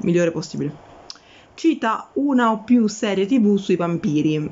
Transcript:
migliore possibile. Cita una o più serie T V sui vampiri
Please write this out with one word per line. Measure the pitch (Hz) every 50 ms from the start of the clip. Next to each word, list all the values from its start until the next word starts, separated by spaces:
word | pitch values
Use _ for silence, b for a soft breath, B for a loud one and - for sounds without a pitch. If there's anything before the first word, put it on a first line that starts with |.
migliore | - 175 170 175 175 165
possibile. | 165 156 151 - - 143 139 151 151 - - - - - - - B B B B B B B B B
Cita | - - 330 277 - 254 226 220 - - - -
una | 262 277 285 269 247 240 226
o | 220 220 -
più | - 247 240 220 208
serie | - - 240 208 196 190 196
T | 196 269 254
V | 208 208 202
sui | 196 196 - 185
vampiri | 170 175 170 170 160 - - 147 151 147 156 151 151 151 -